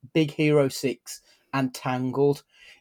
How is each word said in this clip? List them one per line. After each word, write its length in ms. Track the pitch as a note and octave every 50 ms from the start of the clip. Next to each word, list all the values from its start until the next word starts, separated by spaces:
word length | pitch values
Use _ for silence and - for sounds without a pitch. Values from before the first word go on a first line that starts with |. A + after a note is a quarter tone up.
| - - -
Big 160 | E3 D#3+ D3
Hero 380 | - - D3+ D3+ D3 D3 C#3 C3+
Six, 520 | - - - B2+ A#2+ - _ - - - _ _ _ _ _ _
and 220 | - C3+ C3 B2+ -
Tangled. 720 | - - C3+ B2+ B2+ B2+ B2+ B2+ C3+ C#3 C#3+ C#3+ - - _ _ _ - - - _